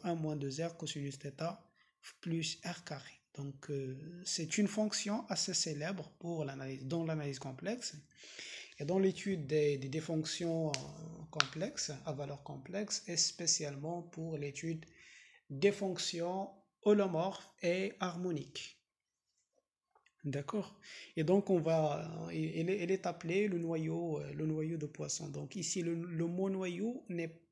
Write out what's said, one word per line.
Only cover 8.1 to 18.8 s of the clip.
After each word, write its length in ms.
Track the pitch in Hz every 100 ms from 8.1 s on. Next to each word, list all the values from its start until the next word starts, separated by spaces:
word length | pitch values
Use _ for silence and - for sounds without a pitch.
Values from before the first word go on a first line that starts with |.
| - - - - - - -
Et 60 |
dans 160 | 147 185
l'étude 480 | 190 185 202 180 139
des, 280 | 151 147 139
des, 120 | 135
des 120 | 156
fonctions, 680 | 156 160 156 - 170 165 156
euh, 40 | 135 143 156 160 160 156
complexes, 580 | 156 - 160 202 - - 131
à 80 | 160
valeur 320 | 139 139 139
complexe, 580 | - 139 131 196 208 - -
et 80 | 165
spécialement 840 | - - 170 - 151 139 156 175
pour 340 | 170 160 160 147
l'étude 500 | 143 135 165 160 - - - - - - -
des 220 | 139 202
fonctions 800 | 202 196 170 - 170 170 190 196 - _ _
holomorphes 680 | 208 208 190 160 185 - - _
et 340 | 175 180 190 -
harmoniques. 840 | 185 175 180 151 - - - -